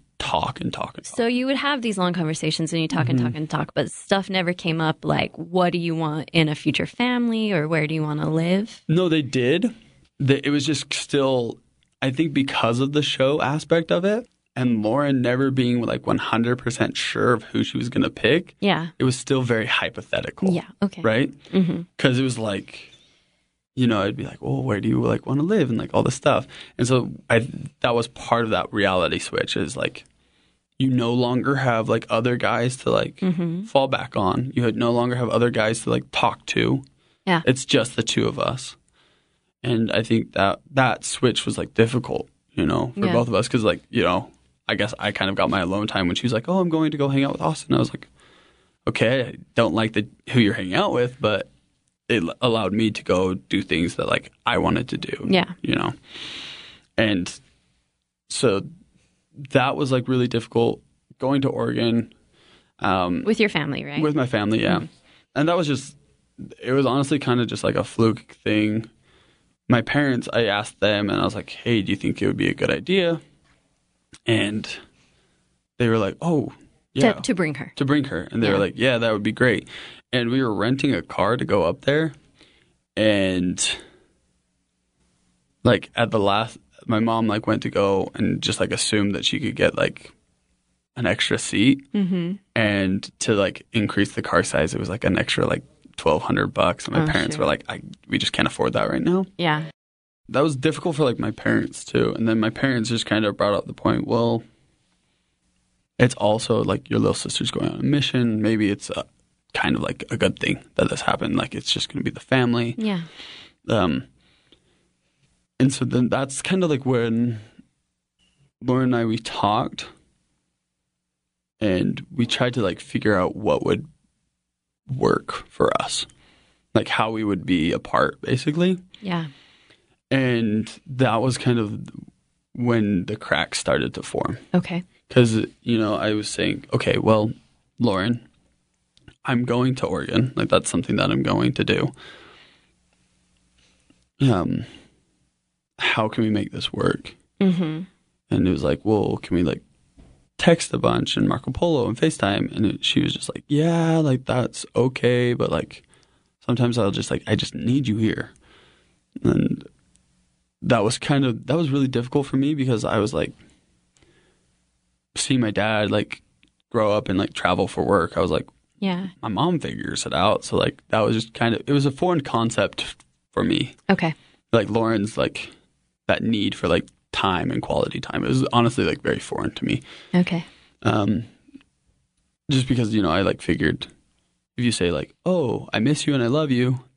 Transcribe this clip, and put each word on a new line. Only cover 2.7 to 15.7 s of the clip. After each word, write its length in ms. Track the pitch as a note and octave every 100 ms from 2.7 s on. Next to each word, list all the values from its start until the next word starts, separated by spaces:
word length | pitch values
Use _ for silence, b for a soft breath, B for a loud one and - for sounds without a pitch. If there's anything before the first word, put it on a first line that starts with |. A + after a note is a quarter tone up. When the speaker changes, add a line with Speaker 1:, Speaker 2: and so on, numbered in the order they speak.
Speaker 2:
and 80 | E3
you 60 | D#3+
talk 200 | - B2
and 120 | C3
Speaker 1:
Mm-hmm. 80 | A#2+
Speaker 2:
talk 80 | C3+
and 140 | D#3
talk, 240 | D3+ D3+
but 180 | - -
stuff 380 | - - G3 F#3+
never 220 | F#3+ F3
came 280 | F3+ E3+ D#3+
up, 240 | D#3+ D#3 D3+
like, 320 | D3 - -
what 340 | E3 F3+ F3
do 60 | F3
you 180 | E3+ D#3+
want 340 | D#3+ D3+ -
in 160 | E3 D#3
a 60 | D3+
future 320 | D#3 D3 D#3
family 640 | - B3 B3 A#3+ A3+ G#3+
or 140 | F#3 D3+
where 200 | E3 D3
do 60 |
you 80 | D#3+
wanna 280 | D3+ D3+ D#3
live? 520 | D#3 E3+ F#3+ A3 - -
Speaker 1:
No, 200 | D#3+ F3+
they 120 | D#3
did. 520 | C3 C3 A#2+ E3 A3 - - _ _ -
They, 220 | C3 C3+
it 60 | C#3+
was 160 | D3 D3
just 260 | D3 -
still, 680 | - - C#3+ C3+ B2+ A#2 - _ _ _ -
I 80 | C3
think 240 | C3 D#3+
because 460 | C#3 C3+ - A2+ A#2+
of 140 | C#3
the 100 | D3
show 360 | C#3+ - C3+ D3+
aspect 500 | B2 D3+ - E3 E3
of 120 | F3
it, 240 | F#3+ A3 B3+ _ _ -
and 260 | B2 A2+
Lauren 400 | G#2+ C3 C#3+ C3+
never 300 | A#2+ B2+ C#3
being, 320 | C3 B2